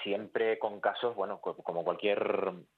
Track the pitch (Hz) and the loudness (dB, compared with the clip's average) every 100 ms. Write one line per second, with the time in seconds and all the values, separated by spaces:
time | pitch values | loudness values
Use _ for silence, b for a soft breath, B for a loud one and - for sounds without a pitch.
0 | 101 101 104 113 113 110 110 101 104 98 | -2 -2 -2 0 2 2 0 0 0 0
1 | 120 104 98 95 90 - - 85 87 87 | -2 0 -2 -2 -6 -4 -4 -2 0 0
2 | 104 101 104 101 98 90 - | 2 2 2 2 0 -4 -12